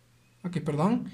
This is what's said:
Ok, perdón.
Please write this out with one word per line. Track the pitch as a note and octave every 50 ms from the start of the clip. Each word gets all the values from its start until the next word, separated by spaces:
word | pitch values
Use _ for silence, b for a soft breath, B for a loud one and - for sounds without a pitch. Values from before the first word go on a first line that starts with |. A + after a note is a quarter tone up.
| _ _ _ _ _ _ _ _ -
Ok, | F3+ - D#3
perdón. | - D#3 D3 D3 D#3+ G#3 A#3+ B3 - B